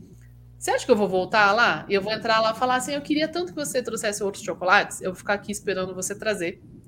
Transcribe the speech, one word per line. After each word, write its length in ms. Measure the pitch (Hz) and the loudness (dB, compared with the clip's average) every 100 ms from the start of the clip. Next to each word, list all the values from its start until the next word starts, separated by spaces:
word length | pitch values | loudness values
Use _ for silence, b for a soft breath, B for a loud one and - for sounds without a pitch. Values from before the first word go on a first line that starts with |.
| b b b - - - | b b b -20 -20 -8
Você 140 | - | -2
acha 160 | 494 - | -2 2
que 60 | |
eu 40 | 220 | 2
vou 120 | 196 | 4
voltar 440 | 185 185 220 202 | 0 2 4 6
lá? 320 | 214 220 156 - | 6 4 2 0
E 60 | |
eu 60 | 196 | 0
vou 120 | 196 | 0
entrar 280 | 220 226 220 | -2 2 2
lá 120 | 220 | 2
e 20 | 226 | 2
falar 200 | 254 254 | 0 0
assim, 160 | 262 | 0
"Eu 80 | 285 | -4
queria 260 | 285 302 311 | -2 0 0
tanto 260 | 339 359 | -2 -6
que 60 | 302 | -6
você 240 | 285 262 | -4 -4
trouxesse 400 | 233 220 220 202 | -4 -4 -4 -2
outros 220 | 202 202 | -4 -4
chocolates, 580 | - 165 180 196 - - | -8 -4 4 4 2 -4
eu 80 | 185 | -6
vou 60 | 180 | -6
ficar 180 | - | -4
aqui 160 | 202 208 | -4 -4
esperando 420 | 202 - 185 185 | -6 -4 -4 -4
você 240 | 185 185 196 | -6 -8 -4
trazer 460 | 214 196 170 - - - | -4 -2 -4 -6 -16 -20